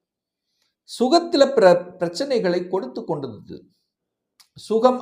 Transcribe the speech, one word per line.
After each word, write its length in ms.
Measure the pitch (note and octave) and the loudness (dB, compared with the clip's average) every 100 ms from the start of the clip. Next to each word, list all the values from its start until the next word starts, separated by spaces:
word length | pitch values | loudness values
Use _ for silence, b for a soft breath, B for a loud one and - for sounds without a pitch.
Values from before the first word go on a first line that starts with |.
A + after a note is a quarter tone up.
| _ _ _ _ _ _ _ _ - | _ _ _ _ _ _ _ _ -10
சுகத்துல 520 | - B3+ E4+ - C#4+ C4+ | -2 2 2 2 2 2
பிர-, 320 | A#3 F#3 F3 - - | 6 6 4 0 -8
பிரச்சனைகளை 640 | F3 - C#4 A#3+ F3+ F3 F3+ | -6 -6 -4 -2 0 -2 -4
கொடுத்து 320 | F#3+ B3+ - | -6 -6 -10
கொண்டிருந்தது. 560 | - D3+ B2 G#2+ - - _ _ _ _ _ _ _ _ _ - | -8 -8 -8 -14 -18 -20 _ _ _ _ _ _ _ _ _ -14
சுகம் 420 | - A3 B3 B3 | -4 2 2 2